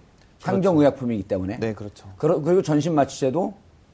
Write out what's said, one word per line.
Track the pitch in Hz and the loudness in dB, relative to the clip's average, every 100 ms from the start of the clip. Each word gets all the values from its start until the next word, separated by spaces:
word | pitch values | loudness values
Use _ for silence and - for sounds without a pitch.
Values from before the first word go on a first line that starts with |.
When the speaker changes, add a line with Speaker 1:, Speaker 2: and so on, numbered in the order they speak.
| _ _ - _ | _ _ -20 _
Speaker 1:
그렇죠. | 175 | -4
Speaker 2:
향정의약품이기 | 190 175 160 143 131 123 110 | 0 2 4 4 2 -4 -4
때문에. | 90 98 92 113 | -2 -4 -4 -4
Speaker 1:
네, | 113 | -6
그렇죠. | 104 104 - 98 - | -6 -12 -16 -20 -4
Speaker 2:
그러-, | 156 170 | 0 0
그리고 | 151 180 | 2 2
전신 | 165 151 160 | 2 0 2
마취제도 | 156 131 - 131 147 208 - - _ _ | 0 0 0 -2 0 -4 -8 -20 _ _